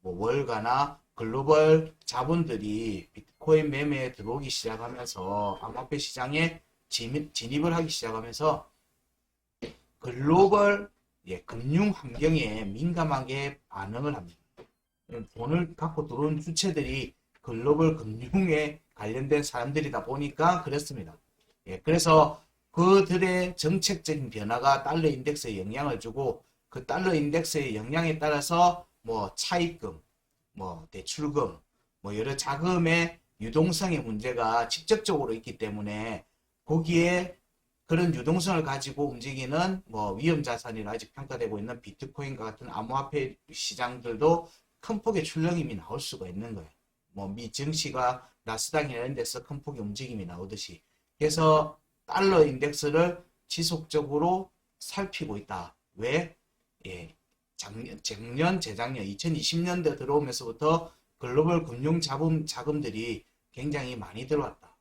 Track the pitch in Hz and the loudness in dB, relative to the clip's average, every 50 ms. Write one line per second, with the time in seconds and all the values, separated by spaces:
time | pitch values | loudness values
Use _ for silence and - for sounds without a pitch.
0 | _ 92 90 87 104 113 127 143 139 120 117 107 107 120 123 135 147 - - - | _ -8 -6 -2 0 0 2 0 0 -2 -4 -2 0 2 2 2 2 0 -2 -14
1 | _ _ _ - 117 110 117 135 135 143 156 151 156 156 156 160 160 160 - _ | _ _ _ -8 -6 -4 -2 -2 6 6 8 8 10 8 8 6 6 0 -10 _
2 | _ - - 135 131 147 165 170 165 151 120 104 101 104 104 110 113 113 101 90 | _ -6 -4 -4 0 2 2 2 2 0 -2 -4 -4 -4 -4 -2 -4 -4 -6 -6
3 | 85 _ _ 107 - _ _ _ - 156 156 156 151 151 135 135 147 147 143 131 | -10 _ _ -20 -20 _ _ _ 4 6 6 6 6 2 -2 -2 -2 -2 -2 -2
4 | 131 127 - - 101 110 120 143 139 131 - - - 113 110 110 117 120 123 123 | -4 -6 -8 -10 -8 -6 -6 -6 -4 -4 -6 -4 -4 -6 -6 -6 -8 -10 -10 -10
5 | 123 120 - 98 92 95 101 104 104 101 95 - - 113 110 113 - - 151 143 | -10 -10 -10 -8 -6 -4 -2 -2 -2 -2 -4 -6 -8 -10 -8 -10 -8 -6 -6 -6
6 | 143 - - 131 127 131 143 156 165 165 160 - _ _ _ _ _ _ - - | -4 -6 -6 -6 -6 -2 2 2 2 2 0 -6 _ _ _ _ _ _ -6 -4
7 | 117 117 131 151 151 151 _ - 117 117 135 147 156 170 165 170 165 160 - - | -4 -2 -4 -4 -4 -4 _ -8 -6 -2 -2 0 2 2 2 2 0 -2 -4 -4
8 | - 113 110 113 110 117 117 - 151 156 147 - - _ _ _ _ _ _ _ | -4 -4 -6 -6 -8 -8 -6 0 2 2 2 0 -4 _ _ _ _ _ _ _
9 | _ _ _ _ _ _ _ _ _ _ _ _ - - - _ _ _ _ _ | _ _ _ _ _ _ _ _ _ _ _ _ -14 -14 -14 _ _ _ _ _
10 | - 123 117 123 135 147 160 185 196 196 208 208 202 202 202 202 202 - _ _ | -10 -10 -6 -2 4 6 8 8 8 8 8 6 6 6 4 2 -2 -10 _ _
11 | _ _ _ _ _ 180 185 87 - - - 117 127 135 147 175 208 208 190 - | _ _ _ _ _ -10 -10 -10 -10 -12 -10 -6 -4 0 2 4 4 4 2 -2
12 | - 127 113 120 143 160 160 156 120 110 104 101 107 98 101 117 151 175 170 165 | -8 -12 -6 0 2 4 4 4 0 -2 -4 -6 -6 -6 -6 -2 -2 -2 0 0
13 | 160 156 143 131 131 127 131 139 139 143 143 _ _ _ - 95 95 98 110 120 | 0 0 0 -2 -2 -4 -6 -6 -6 -6 -8 _ _ _ -12 -10 -10 -8 -6 -4
14 | 139 147 147 - 90 85 - _ _ _ _ - - _ _ _ _ _ _ _ | -4 -4 -4 -4 -10 -16 -20 _ _ _ _ -20 -20 _ _ _ _ _ _ _
15 | _ _ - - 110 - _ - 120 135 156 175 175 165 - - 156 165 - 156 | _ _ -12 -12 -12 -14 _ -8 -2 2 2 2 2 0 -4 -6 -6 -4 -4 -4
16 | 151 - - 135 147 156 156 147 156 175 165 - - 196 165 151 139 135 135 135 | -4 -4 -2 0 0 0 0 0 -2 -4 -2 0 0 0 0 0 -2 -2 -2 -4
17 | 123 - _ _ _ _ _ _ _ - 117 113 120 143 147 151 165 160 156 156 | -6 -8 _ _ _ _ _ _ _ -8 -8 -2 4 4 6 6 6 4 4 2
18 | - 107 107 113 127 131 - 196 190 175 151 151 151 147 147 - _ _ _ - | -4 -8 -8 -8 -8 0 2 2 4 4 4 2 2 -2 -4 -10 _ _ _ -10
19 | 104 107 113 131 139 139 151 147 143 - - 123 120 135 139 156 156 - 147 147 | -8 -6 -4 -4 2 2 2 2 2 0 -4 -4 -4 -2 -2 -2 -2 0 -4 -4
20 | - - 131 143 143 143 - - 160 175 180 175 - 139 139 147 147 - 139 123 | -4 -4 -4 -4 -4 -6 -2 2 4 4 4 2 0 -2 -4 -4 -4 -6 -10 -10
21 | 90 - - - _ _ _ _ _ _ _ _ _ - 92 95 _ 151 160 165 | -12 -12 -16 -20 _ _ _ _ _ _ _ _ _ -12 -12 -6 _ 4 4 4
22 | - 170 160 160 151 151 - - _ _ _ _ _ _ _ 170 170 185 196 196 | 6 8 10 10 8 8 4 -6 _ _ _ _ _ _ _ 4 8 8 10 8
23 | 190 - 175 180 185 185 180 180 180 180 180 - - 156 180 190 - - 196 165 | 8 6 4 2 4 4 4 2 0 -2 -2 -2 0 0 2 2 2 0 -2 -2
24 | - - 156 147 131 117 104 110 104 104 117 - 120 139 139 135 - - 151 165 | -2 -4 -4 -4 -4 -6 -8 -6 -4 -2 -2 2 4 4 4 4 2 -2 0 2
25 | 160 151 135 127 131 151 147 147 - 120 107 95 92 101 110 135 147 143 123 101 | 2 2 2 2 -2 -4 -4 -4 -6 -6 -6 -6 -6 -6 -6 -4 -2 -2 -4 -4
26 | - 117 110 135 139 135 156 - _ _ _ _ _ _ - 120 - - 139 165 | -6 -8 -6 -2 -2 -2 -2 -4 _ _ _ _ _ _ -12 -12 -6 -4 -2 0
27 | 190 190 175 151 147 147 147 165 160 - - 156 139 131 110 107 107 120 147 165 | 2 2 2 2 2 2 2 0 0 0 -2 -2 -2 -2 -4 -6 -6 -2 -2 0
28 | 165 160 156 156 151 151 151 143 143 - 170 170 175 - 143 - - _ _ _ | 0 0 0 0 0 0 0 0 0 0 4 6 6 6 6 2 -8 _ _ _
29 | _ 113 113 110 101 95 - - - - 180 175 170 170 170 - - 98 82 76 | _ -4 -2 -2 -2 -4 -4 -6 -4 0 2 2 0 0 -2 -6 -10 -12 -12 -12
30 | _ _ _ _ _ _ _ _ _ _ _ 101 95 92 87 82 80 - - 95 | _ _ _ _ _ _ _ _ _ _ _ -10 -10 -10 -10 -12 -16 -16 -16 -14
31 | 92 - - - 151 151 143 147 127 98 - - _ _ _ _ _ _ _ _ | -10 -10 -8 -4 -4 -2 0 0 0 -2 -4 -10 _ _ _ _ _ _ _ _
32 | - 98 104 107 113 131 135 139 - - 143 143 165 180 185 175 170 160 165 170 | -10 -6 -4 -4 -2 -2 -2 -4 -2 -4 -2 0 2 2 2 4 4 4 4 4
33 | 170 170 - - _ _ _ _ 104 113 113 151 160 180 170 - 196 185 165 143 | 2 0 -2 -12 _ _ _ _ -10 0 2 4 4 4 2 0 0 0 0 -2
34 | 117 113 110 104 107 127 123 117 113 110 113 120 117 - - - - - 220 214 | -2 -4 -6 -4 -4 -4 -2 0 0 2 2 2 0 0 -4 -6 2 2 2 2
35 | - - - 147 139 120 113 113 - - 113 - 110 107 104 104 104 104 104 104 | 2 0 0 0 0 -2 -4 -6 -6 -12 -8 -6 -6 -6 -4 -6 -6 -6 -6 -6
36 | 110 117 110 - - _ _ _ _ _ _ _ _ - 151 165 160 160 175 170 | -6 -6 -8 -10 -12 _ _ _ _ _ _ _ _ 0 2 2 2 4 4 4
37 | 170 175 180 180 185 180 - _ _ _ _ _ _ _ _ _ _ _ 165 165 | 6 6 4 2 0 -2 -10 _ _ _ _ _ _ _ _ _ _ _ 2 4
38 | 175 170 156 - 113 151 165 185 160 190 185 165 156 135 135 135 131 139 131 139 | 4 4 2 0 2 2 2 2 2 2 0 0 0 -2 -4 -6 -6 -8 -4 -2
39 | 147 139 123 120 113 135 135 135 131 127 143 160 180 190 190 185 - _ - 107 | -2 -2 -2 -6 -10 -10 -8 -8 -6 -2 0 0 2 2 0 -4 -6 _ -6 -4
40 | 107 104 95 107 135 165 170 151 139 127 117 117 - 117 110 110 107 101 110 117 | -2 -2 -2 0 2 2 2 2 0 -2 -4 -6 -6 -10 -8 -8 -6 -6 -6 -8
41 | - - _ - 139 - 131 120 117 107 107 104 104 120 123 117 - 104 92 _ | -10 -12 _ -16 -12 -10 -6 -4 -4 -4 -4 -6 -6 -8 -10 -12 -14 -18 -14 _
42 | - - - - 143 139 135 120 110 110 107 - 127 113 - 95 113 113 127 135 | -14 -12 -10 -10 -8 -8 -8 -8 -10 -12 -12 -12 -16 -10 -8 -8 -6 -4 -4 -4
43 | 135 135 - 147 131 131 - _ _ _ - - - - 202 - 123 123 123 123 | -4 -2 -2 -4 -4 -4 -8 _ _ _ -10 -8 -8 -8 -6 -4 -6 -6 -6 -8
44 | 117 120 113 107 147 160 170 165 - - _ _ _ _ _ _ - - 226 208 | -6 -6 -2 4 4 6 6 4 2 -8 _ _ _ _ _ _ -8 -6 -6 -2
45 | - 226 208 185 156 160 - 165 160 170 180 170 147 - - 95 85 - 113 - | 0 0 0 0 -2 -2 -2 0 0 2 2 0 -2 -4 -6 -10 -10 -8 -10 -8
46 | - - - 95 95 90 87 98 110 117 110 98 82 78 _ _ _ _ _ _ | -8 -8 -10 -10 -10 -10 -8 -10 -8 -8 -10 -12 -12 -16 _ _ _ _ _ _
47 | _ _ _ 98 98 95 98 113 120 110 - - 139 151 156 156 - 143 - 127 | _ _ _ -10 -8 -8 -8 -8 -10 -10 -6 -4 -4 -2 -2 -2 -4 -2 -2 0
48 | 127 127 123 - - _ _ _ _ 110 113 110 - - - 156 147 143 127 117 | 0 0 0 -2 -8 _ _ _ _ -6 -4 -4 -4 0 0 0 0 0 -4 -4
49 | 120 127 143 151 156 - - 123 120 - 147 143 - 151 143 120 104 101 101 104 | -4 -4 -2 -4 -4 -4 -4 -10 -10 -10 -12 -10 -8 -10 -8 -6 -8 -8 -6 -8
50 | 135 123 120 107 95 85 87 87 95 98 107 98 - - 90 - _ _ _ _ | -8 -8 -8 -8 -8 -8 -10 -10 -10 -10 -10 -10 -10 -12 -12 -18 _ _ _ _
51 | _ _ _ _ 151 151 151 160 160 156 156 156 151 - - _ _ _ _ _ | _ _ _ _ 0 0 2 4 6 6 6 6 4 0 -6 _ _ _ _ _
52 | _ - - 185 196 196 190 170 151 139 131 127 143 147 147 - - 147 147 160 | _ -4 0 4 4 6 8 8 8 6 6 0 -2 -2 -2 -2 -2 2 4 4
53 | 170 175 175 - - _ _ _ _ _ - - 165 160 170 156 160 - - 151 | 4 4 2 -6 -12 _ _ _ _ _ -4 -2 -2 -2 -2 -4 -6 -2 0 0
54 | 143 135 143 147 160 175 185 190 190 - _ _ _ _ _ _ - - - - | 0 2 0 2 2 2 2 0 -2 -8 _ _ _ _ _ _ -14 -10 -6 -6
55 | 196 190 - - - - 104 104 - _ 101 90 85 - _ _ _ _ _ 90 | -6 -4 -6 -8 -8 -8 -8 -10 -10 _ -10 -10 -10 -12 _ _ _ _ _ -6
56 | 110 123 143 165 175 - - _ _ _ _ _ _ _ _ _ _ - 92 87 | -4 0 0 0 -2 -2 -10 _ _ _ _ _ _ _ _ _ _ -14 -14 -14
57 | 80 80 _ _ _ _ _ _ _ _ _ - - 107 101 110 120 - 104 107 | -14 -18 _ _ _ _ _ _ _ _ _ -16 -14 -14 -12 -12 -12 -12 -14 -10
58 | _ - 110 98 110 117 120 135 160 175 190 180 - - 104 95 117 123 135 120 | _ -8 -8 -8 -10 -8 -2 0 2 2 2 0 -2 -6 -6 -6 -6 -6 -4 -6
59 | 101 98 101 101 - 170 160 147 156 - 165 165 170 180 175 180 170 151 139 - | -6 -8 -8 -4 -2 -2 -2 0 -2 0 0 0 0 0 0 0 0 0 0 -2
60 | 139 127 143 151 147 131 120 - 131 117 113 - 151 151 160 165 165 - - _ | -2 2 2 2 2 2 -6 -6 -8 -8 -8 0 2 2 2 2 0 -4 -16 _
61 | _ _ _ _ - 123 123 147 156 165 175 170 160 - 117 123 131 151 165 170 | _ _ _ _ -8 0 2 4 4 4 4 2 0 -2 -8 -4 0 2 2 2
62 | 165 - 135 135 160 160 160 156 156 156 - - 120 143 147 147 147 120 98 107 | 0 -2 -2 0 2 2 2 2 0 -4 -8 -6 -4 -2 -2 -2 -2 -4 -4 -4
63 | 113 120 110 104 - _ _ _ _ _ _ - 127 151 147 143 131 127 123 117 | -4 -4 -6 -8 -10 _ _ _ _ _ _ -8 -6 -4 -4 -4 -4 -6 -8 -10
64 | 101 92 95 110 131 131 151 147 135 117 - _ - - _ _ | -12 -12 -12 -12 -4 -2 0 0 0 -2 -8 _ -20 -20 _ _